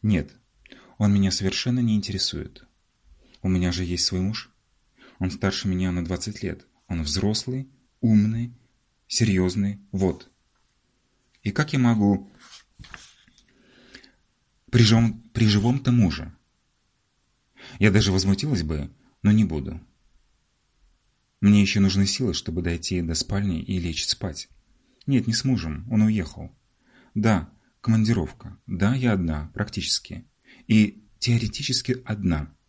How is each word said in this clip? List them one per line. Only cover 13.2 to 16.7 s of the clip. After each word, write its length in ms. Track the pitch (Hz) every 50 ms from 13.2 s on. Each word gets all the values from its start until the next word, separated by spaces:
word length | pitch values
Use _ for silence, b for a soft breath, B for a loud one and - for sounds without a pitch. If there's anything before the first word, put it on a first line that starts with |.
| _ _ _ _ _ B B B B B B B B B B B B B B B B _ _ _ _ _ _ _ _ _
при 120 | - 120 117
жём-, 380 | 104 113 113 117 113 104 - - - _
при 140 | - 113 107
живом-то 440 | 104 104 101 117 127 139 - -
муже? 440 | 120 123 110 87 76 - - - - _ _ _ _ _ _ _